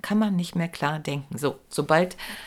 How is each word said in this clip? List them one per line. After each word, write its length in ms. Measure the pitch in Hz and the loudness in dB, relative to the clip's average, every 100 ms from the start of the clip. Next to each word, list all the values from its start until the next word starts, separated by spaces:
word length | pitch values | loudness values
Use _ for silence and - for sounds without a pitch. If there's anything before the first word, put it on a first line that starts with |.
kann 180 | - 214 | 0 2
man 160 | 214 180 | 2 2
nicht 200 | 170 175 | 0 -2
mehr 140 | 170 | -2
klar 300 | - 147 156 | -2 -2 -2
denken. 380 | 147 143 139 - | -4 -4 -6 -4
So, 220 | 143 - - | -2 -4 -6
sobald 480 | - 147 160 180 - - - | -2 4 4 4 -2 -12 -12